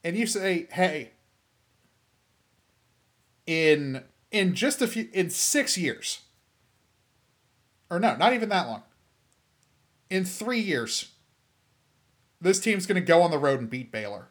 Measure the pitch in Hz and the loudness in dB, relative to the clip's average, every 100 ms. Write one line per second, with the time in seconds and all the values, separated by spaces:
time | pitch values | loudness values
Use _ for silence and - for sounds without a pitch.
0 | 170 190 226 214 190 175 165 - 180 156 | -4 -2 -2 -2 0 -2 -4 0 0 0
1 | 113 _ _ _ _ _ _ _ _ _ | -10 _ _ _ _ _ _ _ _ _
2 | _ _ _ _ _ _ _ _ _ _ | _ _ _ _ _ _ _ _ _ _
3 | _ _ _ _ - 160 160 147 143 131 | _ _ _ _ -4 2 4 4 2 -8
4 | - _ _ 214 190 175 262 - 233 226 | -12 _ _ 0 0 2 0 0 -2 -2
5 | 220 190 180 - - 294 269 185 156 - | -4 -2 -2 -2 0 0 0 -2 -4 -4
6 | - - _ _ _ _ _ _ _ _ | -8 -10 _ _ _ _ _ _ _ _
7 | _ _ _ _ _ _ _ _ _ 175 | _ _ _ _ _ _ _ _ _ 0
8 | 214 120 196 254 220 196 131 107 - _ | 0 4 2 2 0 -2 -2 -8 -14 _
9 | _ _ _ _ _ _ _ _ _ _ | _ _ _ _ _ _ _ _ _ _
10 | _ 190 185 - 226 240 202 143 110 - | _ -4 -4 -6 -4 -2 0 -2 -2 -6
11 | - _ _ _ _ _ _ _ _ _ | -8 _ _ _ _ _ _ _ _ _
12 | _ _ _ _ 175 190 226 202 180 185 | _ _ _ _ 0 2 2 -2 0 -2
13 | 175 170 170 156 143 135 113 123 120 110 | 6 6 6 2 2 0 -2 -8 -8 -8
14 | 104 101 - | -8 -10 -14